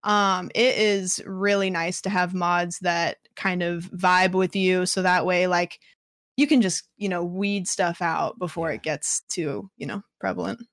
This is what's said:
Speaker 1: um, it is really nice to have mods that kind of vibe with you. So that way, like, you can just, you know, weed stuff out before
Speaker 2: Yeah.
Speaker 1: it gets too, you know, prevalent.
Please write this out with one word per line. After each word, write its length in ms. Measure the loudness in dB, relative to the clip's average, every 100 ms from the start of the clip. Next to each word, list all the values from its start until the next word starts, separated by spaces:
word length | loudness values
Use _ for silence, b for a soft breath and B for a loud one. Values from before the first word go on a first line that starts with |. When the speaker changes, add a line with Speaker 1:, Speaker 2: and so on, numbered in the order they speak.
Speaker 1:
um, 460 | 2 2 4 0 -2 2
it 220 | 2 4
is 440 | 2 2 -2 -6 -6
really 440 | -2 0 2 2
nice 300 | -2 -4 -4
to 60 | -2
have 240 | 0 0
mods 460 | 0 0 0 0 -2
that 380 | -2 0 -2 -4 _ -6
kind 260 | -2 0
of 220 | -2 -4 -8
vibe 400 | 0 4 6 4
with 240 | 2 0 2
you. 300 | 2 4 2
So 160 | 0
that 240 | 2 2 2
way, 200 | 2 2
like, 300 | 2 -2 -8 b _ _ _ _ 0
you 100 | 4
can 140 | 4
just, 260 | 4 0 -8 _
you 140 | -4
know, 120 | -2
weed 460 | -4 -2 -2 -2 -4
stuff 340 | -2 -2 0
out 380 | -2 -2 -4 -4
before 300 | -8 -4 -4
Speaker 2:
Yeah. 60 | -4
Speaker 1:
it 80 |
gets 400 | -6 -6 -4 -6 _
too, 420 | -6 -4 -4 -8 _
you 100 | -8
know, 160 | -8 -12 _
prevalent. 400 | -6 -4 -6 -8 -14